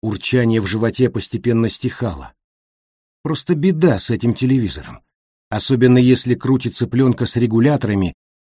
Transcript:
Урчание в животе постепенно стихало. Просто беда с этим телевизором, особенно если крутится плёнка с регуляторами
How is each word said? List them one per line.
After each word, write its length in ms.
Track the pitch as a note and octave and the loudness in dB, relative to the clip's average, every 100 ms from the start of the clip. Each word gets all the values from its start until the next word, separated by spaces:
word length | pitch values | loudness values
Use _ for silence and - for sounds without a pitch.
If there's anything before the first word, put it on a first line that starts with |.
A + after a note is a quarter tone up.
Урчание 600 | A2+ G2+ - B2+ A#2 A2+ | -6 -6 -2 0 2 0
в 40 | G2 | 0
животе 440 | G#2+ A2+ - B2 | -2 -2 0 0
постепенно 580 | A2+ - G2 A#2+ A2+ A2+ | 0 -6 -6 -2 0 0
стихало. 640 | - B2+ - A#2 D#2 C2+ _ _ _ _ _ _ _ _ _ | -2 -8 -6 -8 -8 -14 _ _ _ _ _ _ _ _ _
Просто 320 | - D3+ - | -8 -8 -2
беда 460 | E3+ E3+ D#3+ E3+ G#2 | 0 0 2 2 2
с 100 | - | -2
этим 240 | A2+ A2+ | -2 0
телевизором, 680 | A#2 B2+ C3 G#2 D2+ C#2+ - _ _ _ _ _ | 0 2 2 0 -6 -14 -20 _ _ _ _ _
особенно 480 | G#2+ - C3 B2 B2 | -6 0 4 6 6
если 380 | B2 B2 B2 A#2+ | 6 4 2 -2
крутится 520 | C3 C3 B2 - A#2+ | 0 -2 -2 -4 -4
плёнка 380 | B2 C3 A#2+ A#2+ | 0 0 0 -2
с 100 | - | 0
регуляторами 760 | A#2+ A2+ B2+ D3 G#2 G2+ F#2 - _ _ | 0 4 4 2 0 0 -2 -4 _ _